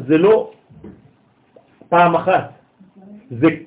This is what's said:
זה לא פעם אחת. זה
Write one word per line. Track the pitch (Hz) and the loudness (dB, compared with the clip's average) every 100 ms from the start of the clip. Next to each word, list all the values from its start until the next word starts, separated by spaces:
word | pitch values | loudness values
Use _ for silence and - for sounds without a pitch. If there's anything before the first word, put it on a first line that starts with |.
| 123 | -2
זה | 156 | 0
לא | 190 220 - - _ - - - _ _ _ _ _ _ _ _ - | 2 2 -2 -14 _ -20 -20 -20 _ _ _ _ _ _ _ _ -4
פעם | 175 175 165 | 0 2 0
אחת. | 180 175 - - _ _ _ _ - - - | -2 -2 -4 -16 _ _ _ _ -20 -20 -18
זה | 120 160 160 | -2 -2 -2